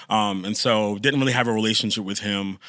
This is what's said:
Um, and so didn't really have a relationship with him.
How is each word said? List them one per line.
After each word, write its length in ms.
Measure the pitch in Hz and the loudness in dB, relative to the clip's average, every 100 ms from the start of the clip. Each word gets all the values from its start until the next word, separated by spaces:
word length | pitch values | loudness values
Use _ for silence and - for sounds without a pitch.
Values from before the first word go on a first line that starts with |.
| - | -2
Um, 340 | 110 104 95 | 0 2 -2
and 100 | 95 | -2
so 440 | 107 127 107 104 101 | 0 2 2 2 0
didn't 220 | 139 139 | 0 2
really 120 | 135 | 2
have 160 | 123 120 | 2 2
a 40 | |
relationship 520 | 110 110 110 107 110 | 2 2 0 0 -2
with 140 | 98 98 | -4 -4
him. 400 | 104 101 98 95 | -2 -2 -4 -8